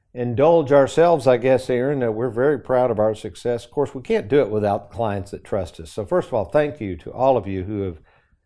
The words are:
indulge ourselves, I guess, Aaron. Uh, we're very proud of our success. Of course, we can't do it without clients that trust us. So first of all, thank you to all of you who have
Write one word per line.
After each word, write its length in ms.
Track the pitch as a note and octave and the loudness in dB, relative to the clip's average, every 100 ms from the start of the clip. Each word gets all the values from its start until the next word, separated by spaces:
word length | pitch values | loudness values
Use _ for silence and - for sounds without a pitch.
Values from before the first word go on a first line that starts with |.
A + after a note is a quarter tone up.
| _ | _
indulge 600 | B2 A#2+ A#2+ D#3 E3+ C3+ | -8 -4 2 4 4 4
ourselves, 560 | C#3+ C3 - E3+ D#3+ B2 | 4 4 4 4 4 4
I 80 | B2 | 2
guess, 340 | C3 B2+ - | 4 2 0
Aaron. 320 | A#2+ C3+ C#3 | -2 0 -2
Uh, 80 | A#2 | -2
we're 200 | G#2+ B2 | -2 -4
very 280 | A2 C#3 C3 | 0 0 0
proud 320 | - B2+ B2 | 0 0 2
of 80 | G#2+ | 2
our 160 | A2 | 0
success. 500 | G#2+ G2+ - B2 A#2+ | -2 -8 -8 -6 -6
Of 60 | - | -6
course, 240 | D3 C#3 | -4 -4
we 80 | C3 | -6
can't 240 | C3 A3 - | -4 -4 2
do 140 | C#3+ | 2
it 100 | G#2 | 2
without 400 | G#2+ G#2 G#2 - | 0 0 -2 -4
clients 400 | - A2+ G2+ F#2+ | -6 -4 -4 -8
that 140 | F#2+ | -14
trust 340 | - G#2 F2 - | -6 -6 -6 -12
us. 140 | D#2+ | -14
So 120 | - | -12
first 220 | G2+ F3+ - | -4 -4 -2
of 80 | |
all, 120 | A#2 F#2 | -4 0
thank 340 | D3+ D3 - | 0 0 -4
you 160 | G2+ E2 | -8 -8
to 160 | - | -10
all 240 | A2+ C3+ B2 | -2 2 2
of 100 | G2 | -2
you 160 | F#2+ | -6
who 200 | F2+ G#2 | -6 -6
have 180 | F#2+ D#2+ _ _ _ _ | -6 -10 _ _ _ _